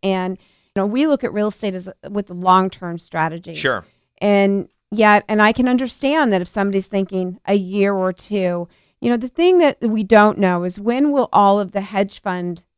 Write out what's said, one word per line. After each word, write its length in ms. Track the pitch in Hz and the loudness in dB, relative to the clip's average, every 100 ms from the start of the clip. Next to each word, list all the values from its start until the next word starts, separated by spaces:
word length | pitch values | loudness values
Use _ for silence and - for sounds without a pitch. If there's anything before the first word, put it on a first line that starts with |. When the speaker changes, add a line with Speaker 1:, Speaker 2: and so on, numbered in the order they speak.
Speaker 1:
And, 340 | 196 190 185 185 _ _ _ - | -4 -2 -4 -8 _ _ _ -4
you 60 | |
know, 40 | 202 | -2
we 220 | 240 311 | 0 0
look 160 | 285 | 0
at 100 | 240 | -2
real 140 | 208 214 | -4 -4
estate 280 | - 208 185 | -4 -8 -8
as 140 | 185 - - | -12 -16 -10
with 200 | 202 202 | -8 -8
a 40 | |
long-term 640 | 180 185 185 190 - 180 170 | -4 2 4 2 -4 -12 -10
strategy. 560 | - 165 160 170 180 | -8 -4 -4 -6 -14
Speaker 2:
Sure. 320 | 156 135 110 - _ _ - | -4 -2 -2 -6 _ _ -6
Speaker 1:
And 500 | 208 202 196 196 - _ - | 0 2 2 0 -4 _ -10
yet, 320 | 208 214 208 - | 0 4 4 2
and 120 | 214 | 2
I 120 | 214 | 2
can 160 | 233 254 | 2 0
understand 640 | 247 254 - 269 311 269 | 0 -2 -4 -2 0 2
that 80 | 190 | 0
if 60 | 180 | -2
somebody's 380 | - 202 196 190 | -4 -2 -2 -4
thinking 520 | 196 190 190 185 185 - | -4 -4 -4 -6 -8 -2
a 80 | |
year 400 | 208 185 202 202 | -2 -2 -2 0
or 180 | 196 185 | 0 -2
two, 560 | 180 - 208 185 175 175 _ _ _ | -4 -6 -4 -2 -4 -8 _ _ _
you 100 | 240 | -2
know, 80 | 240 | -2
the 120 | 247 | -4
thing 300 | - 349 359 | 0 4 6
that 200 | 302 - | 4 2
we 240 | 233 220 | -2 -2
don't 360 | 202 214 214 - | 4 6 6 4
know 260 | 190 175 180 | 0 0 -4
is 120 | 180 | -6
when 360 | 208 247 294 | -4 0 0
will 160 | 285 233 | 0 2
all 280 | - 202 202 | 4 4 4
of 120 | 196 | 0
the 100 | 196 | -6
hedge 400 | 196 202 202 - | -6 -4 -4 -4
fund 440 | 202 180 180 170 _ | -8 -6 -6 -10 _